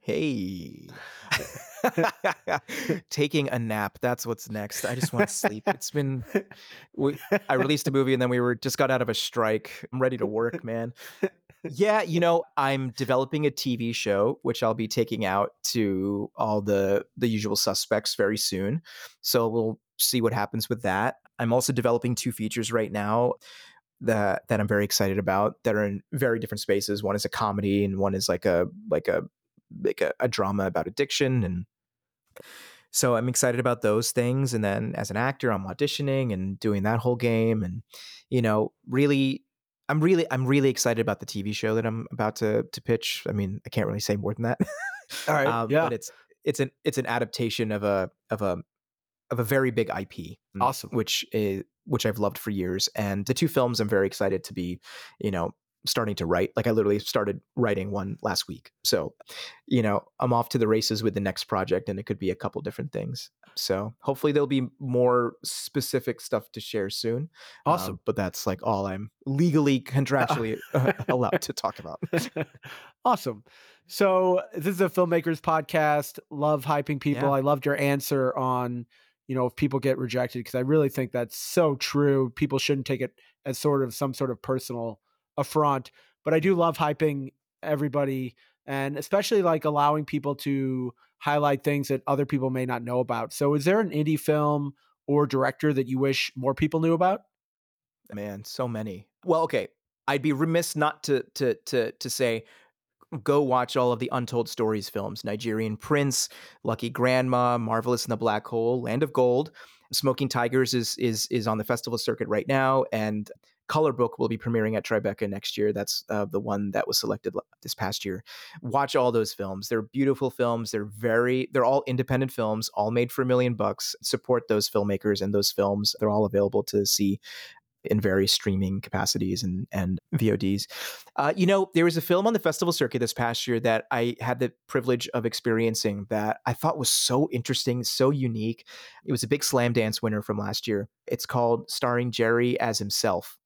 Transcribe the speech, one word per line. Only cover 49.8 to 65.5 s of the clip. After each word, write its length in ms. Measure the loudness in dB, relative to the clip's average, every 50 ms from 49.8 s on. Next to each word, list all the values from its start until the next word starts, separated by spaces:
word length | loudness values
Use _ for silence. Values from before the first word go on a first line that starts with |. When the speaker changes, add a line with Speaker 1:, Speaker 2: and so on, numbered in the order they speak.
| -2 -2
Speaker 1:
I 140 | -2 -6 -6
P, 340 | -8 -10 -14 -14 -14 -16 _ _ _ _ 0
Speaker 2:
Awesome. 300 | 0 0 0 -2 -10 -4
Speaker 1:
which 340 | -2 -2 -2 0 -2 -4 -4 -4 -2
is, 320 | -2 0 0 -2 -4 -6 _ _ _ _
which 200 | -4 -2 0 0
I've 140 | 0 0 0
loved 180 | -2 -2 -2
for 140 | -4 -6 -4
years. 380 | -4 -2 -2 -2 -2 -2 -2 -2 _
And 300 | -2 -2 -2 -2 -2 -2
the 80 | -2 0
two 120 | 0 0
films 320 | 0 2 2 2 2 0 -2
I'm 100 | -2 2
very 200 | 2 2 2 2
excited 340 | 0 0 0 0 0 -2 -4
to 80 | -6 -8
be, 280 | -6 -6 -6 -6 -10 _ -20 -20 -18 -18 -20 -14 _
you 100 | -4 -2
know, 240 | 0 0 -2 -4 -6 _ _ _ _ _ _
starting 300 | -2 -2 0 0 -2 -2
to 100 | -2 0
write. 240 | 2 2 2 2 0 _
Like, 100 | -2 0
I 60 | 2 2
literally 260 | 4 4 4 2 2
started 420 | 0 -2 0 0 0 0 -2 -6 _ _ _
writing 380 | 0 2 2 2 0 -2 -4 -4
one 240 | -6 -6 -6 -8 -6 -4
last 260 | -2 -2 -2 -4 -6
week. 240 | -10 -16 _ -20 _ _ _
So, 320 | 0 0 0 -2 -4 -8 _ -20 -18 -14 -14 -14 -14 -16 -20 _ 6
you 140 | 6 6 8
know, 220 | 6 4 2 0 _ _ _
I'm 140 | 2 4 4
off 160 | 4 4 2
to 80 | 2 4
the 80 | 6
races 380 | 6 6 4 4 2 0 2 2
with 100 | 2 2
the 60 | 2
next 240 | 0 0 -2 -2 -4
project, 440 | _ 0 0 2 2 2 0 0 -2
and 120 | -6 -6
it 60 | -4
could 120 | -4 -4 -2
be 120 | 0 -2
a 40 | -2
couple 260 | -2 -4 -6 -6 -4
different 300 | -6 -6 -8 -8 -10 -6
things. 400 | -6 -6 -6 -6 -8 -10 -12 -16 _ _ _ _ _
So 380 | -8 -2 -2 -2 -2 -2 -6 -10 _
hopefully 320 | -4 -4 -4 0 0 2 2
there'll 160 | 2 2 2
be 180 | 2 0 0 -2 _ _
more 540 | -6 -2 2 4 4 6 4 4 2 0 -4 _ -12
specific 760 | -10